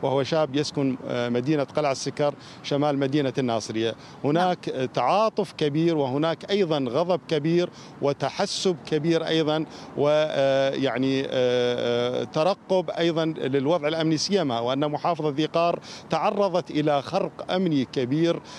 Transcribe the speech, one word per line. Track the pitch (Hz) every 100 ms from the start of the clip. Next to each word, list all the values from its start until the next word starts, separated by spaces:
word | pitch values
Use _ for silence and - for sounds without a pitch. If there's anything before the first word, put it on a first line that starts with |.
وهو | 135 135
شاب | 131 160 151 135
يسكن، | 147 - 135 127 -
آه، | 127 120
مدينة | 120 127 151
قلعة | 131 - 147
السكر | 131 143 - 147 139 - -
شمال | - 143 151 139
مدينة | 139 147 135 127
الناصرية. | 127 117 - 110 113 - - -
هناك، | 135 160 180 180 -
آه، | 123 127
تعاطف | - 123 185 220 - 180
كبير، | - 151 147 170 160
وهناك | 135 139 160 156 -
أيضًا | 202 175 151
غضب | 127 127 175 175 -
كبير | 156 151 175 175 - - -
وتحسب | 143 143 135 - 196 - 196 160 -
كبير | 156 160 165 160
أيضًا، | 160 151 156 156 - - -
و، | 143
آه، | 151 156 151 135 135 135
يعني، | 139 135 117 135 135 135
آه، |
آه، | 131 123 123 123 123 120 120 123 127
ترقب | 120 156 160 196 - 185 160
أيضًا | - 170 160 160
للوضع | 156 135 139 135 170 147
الأمني، | 160 160 156
سيما | - 196 147 117
وأن | 120 135 151
محافظة | 147 170 165 156
ذي | 139 151
قار | 170 170 170 - - -
تعرضت | 160 180 208 202 175 -
إلى | 143 151 143
خرق | 123 175 175 - -
أمني | 180 185 147 120
كبير | 147 123 151 165 170 -